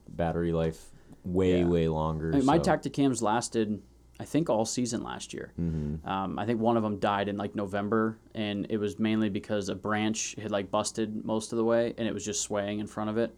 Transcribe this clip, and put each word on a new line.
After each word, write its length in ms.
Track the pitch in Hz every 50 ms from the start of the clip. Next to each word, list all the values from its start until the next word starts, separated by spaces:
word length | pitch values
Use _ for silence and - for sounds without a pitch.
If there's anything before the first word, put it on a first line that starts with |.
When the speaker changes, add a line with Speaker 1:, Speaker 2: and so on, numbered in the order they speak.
| - -
Speaker 1:
battery 420 | - 80 85 85 82 85 85 85
life 380 | 82 82 82 82 80 - - - - - - - - - -
way, 360 | 92 90 92 92 90 90 90
Speaker 2:
Yeah. 60 | 87
Speaker 1:
way 220 | 85 87 85 82 80
longer, 440 | 78 78 78 78 80 78 78 80
Speaker 2:
I 40 | 80 143
mean, 80 | 127
my 100 | 135 151
Speaker 1:
so. 60 | 160 165 196
Speaker 2:
Tactacams 480 | 156 147 - 135 - - 139 135 127 113
lasted, 640 | 113 104 107 120 117 - - 117 110 104 107 98 - - - - - - - -
I 60 | -
think, 240 | - - 143 170 -
all 160 | 127 107 117
season 380 | 113 - - 123 117 120 101
last 320 | - 60 62 - - - -
year. 180 | - - - - -
Speaker 1:
Mm-hmm. 480 | 85 85 80 78 76 73 76 80 - -
Speaker 2:
Um, 300 | 95 95 95 92 78 67
I 80 | 104
think 140 | 110 120 107
one 160 | 110 117 117 117
of 60 | 110
'em 140 | 107 107 101
died 280 | - 107 101 101 101 101
in, 80 | 101
like, 180 | 101 101 101 -
November, 640 | 107 101 98 98 101 101 104 113 110 110 110 113 - - - -
and 320 | - 107 104 101 101 95 -
it 80 | 113 107
was 200 | 104 104 98 -
mainly 300 | 110 107 110 110 110 107
because 400 | 98 104 - - 107 104 98 95
a 60 | 98
branch 640 | 98 - 104 107 107 107 110 110 110 - - - -
had, 100 | 104 107
like, 200 | 104 101 98 95
busted 520 | - 107 104 - - - 113 107 107 107 -
most 280 | 110 110 110 113 -
of 60 | - 117
the 60 | 113
way, 280 | 113 117 117 117 117 - -
and 100 | 113 107
it 60 | 104
was 100 | 104 95
just 160 | 107 101 -
swaying 380 | - - - 101 101 101 104 104
in 80 | 107
front 240 | 101 - 107 107 107
of 80 | 107 113
it. 160 | 117 113 -